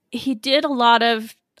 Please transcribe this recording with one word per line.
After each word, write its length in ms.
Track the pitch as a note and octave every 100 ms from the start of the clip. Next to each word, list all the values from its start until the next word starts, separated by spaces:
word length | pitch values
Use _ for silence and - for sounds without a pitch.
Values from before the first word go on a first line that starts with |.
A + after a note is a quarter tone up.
| _
he 240 | A#3+ C4+ A3
did 280 | C4+ C4+ D4+
a 40 |
lot 340 | B3+ A#3+ A#3
of, 320 | A#3 A3+ A3+ - _ _